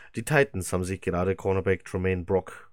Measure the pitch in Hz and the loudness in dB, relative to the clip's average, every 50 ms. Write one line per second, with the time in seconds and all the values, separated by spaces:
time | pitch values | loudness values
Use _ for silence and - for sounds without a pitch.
0 | - - - 113 113 - 151 143 139 - - 95 90 - - 90 92 90 95 90 | -20 -12 -10 -8 -2 2 4 4 4 4 0 -4 -4 -2 -2 -2 -2 -2 -4 -4
1 | - 95 90 87 90 95 95 - - 98 95 98 92 98 95 - - - - 95 | -2 -2 0 2 2 0 0 0 0 0 0 2 2 2 0 0 -2 -4 -4 0
2 | 92 95 92 92 85 - 98 92 - - - - - - | 0 0 0 0 0 0 0 0 0 -2 -10 -18 -20 -20